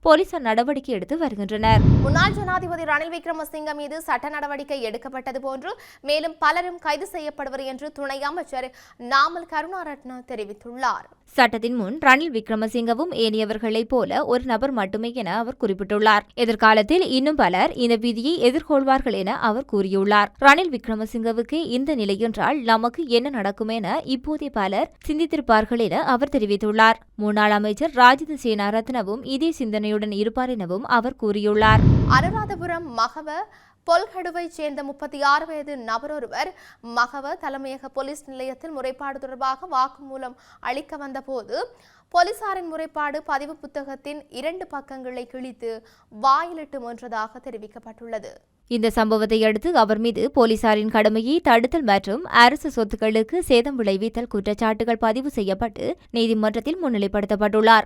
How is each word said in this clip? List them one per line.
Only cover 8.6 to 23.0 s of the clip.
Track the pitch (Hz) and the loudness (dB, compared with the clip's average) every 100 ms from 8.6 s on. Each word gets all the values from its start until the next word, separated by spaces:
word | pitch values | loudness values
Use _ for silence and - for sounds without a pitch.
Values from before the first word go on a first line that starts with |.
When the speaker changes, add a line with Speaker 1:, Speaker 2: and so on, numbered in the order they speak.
| 254 254 - _ | -10 -14 -20 _
Speaker 2:
நாமல் | 240 262 302 339 339 | 0 2 2 -2 -8
கருணாரட்ன | 311 311 370 320 285 254 254 247 | -6 -6 -8 -10 -12 -14 -16 -12
தெரிவித்துள்ளார். | 240 202 208 233 247 262 196 - _ | -10 -10 -12 -16 -4 -2 -2 -8 _
Speaker 1:
சட்டத்தின் | _ - 240 226 233 | _ 2 2 4 -4
முன் | 247 190 285 | -2 -4 0
ரணில் | 285 262 330 | 6 6 4
விக்ரமசிங்கவும் | 233 220 220 220 240 233 233 339 | -4 -4 -4 -2 -2 -2 0 -2
ஏனையவர்களைப் | 247 226 214 214 220 220 220 226 | 0 0 0 -2 -2 -2 -2 0
போல | 262 190 - | 0 0 -2
ஒரு | - 247 | 0 -2
நபர் | 254 226 269 | 0 -2 -2
மட்டுமே | 254 196 220 233 | -2 -4 -4 -6
என | 247 196 196 | -6 -4 -4
அவர் | 233 262 | -4 -4
குறிப்பிட்டுள்ளார். | 220 190 190 208 214 208 - | -4 -2 -2 2 4 4 0
எதிர்காலத்தில் | - 240 214 220 220 208 339 370 | -2 0 4 6 6 6 2 2
இன்னும் | 262 277 | 2 0
பலர் | 302 202 185 262 | 2 2 4 0
இந்த | - 240 233 | 0 0 2
விதியை | 233 226 247 339 247 | 0 -2 -2 2 2
எதிர்கொள்வார்கள் | 269 311 294 269 269 - | 2 2 0 4 2 0
என | 196 190 240 | -2 -2 -2
அவர் | - 214 277 | 0 -2 -2
கூறியுள்ளார். | 208 196 196 196 208 208 - | -2 0 0 4 4 4 4
ரணில் | 277 294 370 | 6 6 4
விக்ரமசிங்கவுக்கு | 254 233 220 220 240 226 226 233 | -4 -4 -6 -6 -4 -4 -2 -2
இந்த | 302 330 247 269 | -4 -2 -2 -2
நிலை | 294 202 196 | -2 0 0
என்றால், | 226 214 190 294 | -2 0 0 0
நமக்கு | 233 226 233 240 | 2 2 2 -4